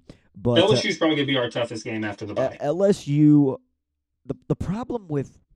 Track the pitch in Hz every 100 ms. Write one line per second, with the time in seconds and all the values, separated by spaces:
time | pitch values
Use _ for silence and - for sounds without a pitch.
0 | - _ _ - 117 120 196 214 220 165
1 | 165 147 135 135 117 123 117 113 - 110
2 | 107 101 107 104 131 - 147 165 196 196
3 | - 147 151 147 139 127 _ _ _ _
4 | _ _ - - - - - 208 254 233
5 | 180 147 131 _ _